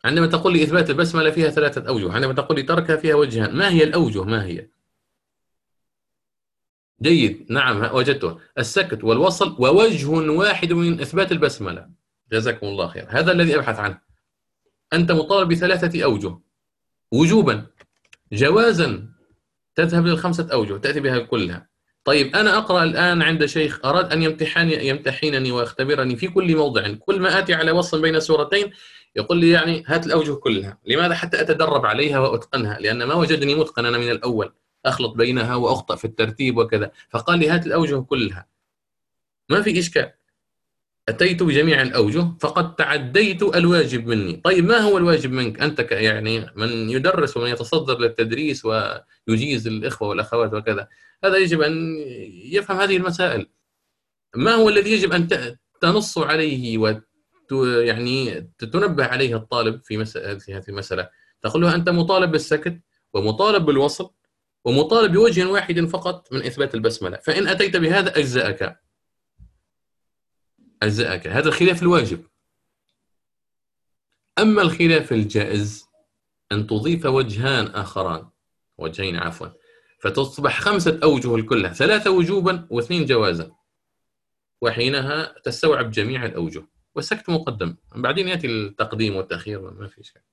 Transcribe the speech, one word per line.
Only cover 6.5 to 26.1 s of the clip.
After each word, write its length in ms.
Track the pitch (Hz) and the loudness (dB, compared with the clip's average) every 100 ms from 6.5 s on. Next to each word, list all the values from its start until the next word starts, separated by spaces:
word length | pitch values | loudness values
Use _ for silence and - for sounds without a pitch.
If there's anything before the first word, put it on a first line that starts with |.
| _ _ _ _ _ | _ _ _ _ _
جيد، 500 | 127 165 107 - - | 2 4 4 0 -4
نعم، 320 | 139 131 104 | 0 0 0
ه-، 120 | 113 127 | 0 0
وجدتها. 420 | 123 135 85 82 - - | 0 0 -4 -6 -12 -8
السكت 460 | - 196 175 110 | -2 -2 -2 -2
والوصل 520 | 113 117 180 175 190 143 | 0 4 2 2 -2 2
ووجه 500 | 127 180 226 165 139 | 4 6 6 2 0
واحد 640 | 165 156 156 202 202 175 | 0 0 2 2 0 0
من 280 | 170 170 165 | 0 2 0
إثبات 300 | 139 175 185 | -2 -2 0
البسملة. 580 | 170 143 - 98 87 90 _ _ _ _ | 2 0 -2 -10 -10 -16 _ _ _ _
جزاكم 360 | 110 117 113 104 | -2 -2 -4 -6
الله 200 | 101 85 | -4 -6
خير، 180 | 92 - | -6 -4
هذا 220 | 120 165 | 0 2
الذي 240 | 175 170 151 | 2 4 2
أبحث 240 | 120 107 | 0 -4
عنه. 220 | 104 90 _ _ _ _ _ _ _ _ _ | -6 -8 _ _ _ _ _ _ _ _ _
أنت 180 | 165 170 | 0 2
مطالب 380 | 165 156 196 180 | 2 2 2 2
بثلاثة 540 | 170 180 180 170 170 | 2 2 0 0 0
أوجه 360 | 139 104 92 87 _ _ _ _ _ _ _ | 0 0 -4 -10 _ _ _ _ _ _ _
وجوبا، 560 | 117 165 220 160 107 110 _ _ _ _ - _ | 4 6 6 4 0 -6 _ _ _ _ -20 _
جوازا 760 | 107 139 202 233 175 147 95 110 _ _ _ _ _ _ - | 0 4 6 4 4 0 -2 -10 _ _ _ _ _ _ -2
تذهب 300 | 165 170 170 | 2 2 2
للخمسة 420 | 165 180 170 170 | 2 0 -2 -2
أوجه، 260 | 123 101 101 | -2 -2 -4
تأتي 220 | 139 147 | -4 -2
بها 200 | 139 127 | 0 -2
كلها. 500 | 113 117 90 87 - _ _ _ - | -2 -2 -2 -8 -16 _ _ _ 0
طيب، 260 | 147 135 196 | 2 2 2
أنا 220 | 214 202 | 2 2
أقرأ 260 | 208 180 | 2 2
الآن 380 | 165 156 175 175 | 2 2 2 4
عند 240 | 156 160 147 | 2 2 0
شيخ 400 | 165 151 - 131 | 0 -2 -2 0
أراد 260 | 170 175 | 0 0
أن 120 | 151 | 0
يمتحني، 640 | 160 156 156 170 170 156 135 | 0 -2 -4 0 0 0 -2
يمتحنني 640 | 139 135 131 156 139 131 | -2 -4 -2 -2 -2 -2
ويختبرني 640 | 123 117 - 135 143 127 | -2 -4 -4 -2 0 -2